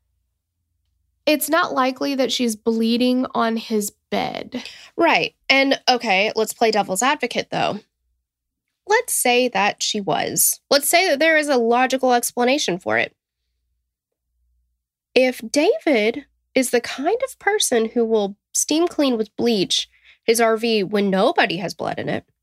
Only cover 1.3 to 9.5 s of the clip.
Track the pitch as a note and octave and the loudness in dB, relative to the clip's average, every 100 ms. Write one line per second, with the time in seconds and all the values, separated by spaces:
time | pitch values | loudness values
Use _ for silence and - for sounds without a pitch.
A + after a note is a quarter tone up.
1.3 | D4+ C#4 E4 F4+ C#4 B3+ C4 C#4+ C4+ A#3+ | 0 2 0 0 0 0 0 -4 -2 -2
2.3 | - A#3+ G#3+ - A3+ A3+ A#3 B3 B3+ B3+ | 0 -2 -2 -2 0 0 2 2 2 -2
3.3 | A#3 A3+ A3+ - A3 G3+ - _ G3+ - | -2 -2 -2 -4 -4 -4 -10 _ -6 -4
4.3 | G1+ - B3 - - - - A#3 G3 - | -8 -10 -12 -14 -18 -12 0 2 2 0
5.3 | - - C4 C4+ - - B3 A#3+ F#3+ G#3+ | -4 0 2 4 2 2 0 2 2 2
6.3 | - G#3+ - A3+ G#3 G3 F#3+ B3+ D4 - | 0 -4 0 0 2 -2 -2 -2 -2 -4
7.3 | - - E3+ F2 G#3 - _ _ _ _ | -6 -6 -2 -2 -4 -10 _ _ _ _
8.3 | _ _ _ _ _ - A4 A#4+ - B3+ | _ _ _ _ _ 0 0 0 -2 2
9.3 | B3 B3 | 2 2